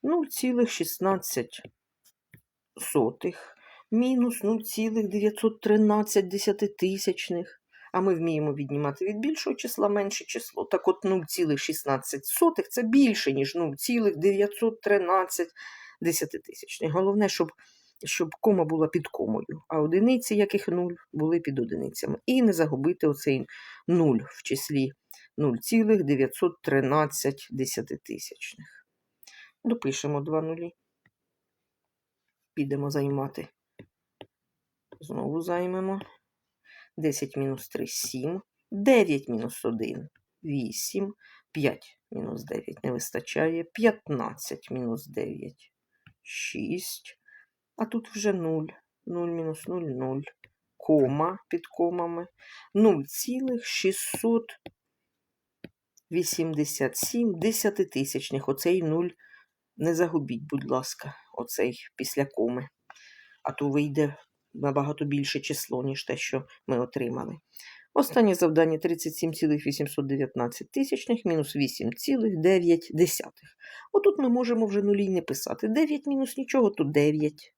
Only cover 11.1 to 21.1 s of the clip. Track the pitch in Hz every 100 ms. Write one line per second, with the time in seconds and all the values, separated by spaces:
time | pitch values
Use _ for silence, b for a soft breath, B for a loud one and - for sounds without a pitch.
11.1 | 190 156 - 170 139 - 151 - 135 -
12.1 | 139 - - 339 330 - - 226 262 269
13.1 | 202 - 135 139 170 165 139 - 240 208
14.1 | 147 180 196 202 202 226 220 - 202 175
15.1 | 190 180 - 170 B B B B B 170
16.1 | 156 156 - - - - - 160 156 190
17.1 | 202 202 - 160 - b b b b 165
18.1 | - 165 - - 196 156 160 160 175 147
19.1 | - - 110 - 156 _ 160 151 175 226
20.1 | 254 240 208 202 202 - 175 180 175 _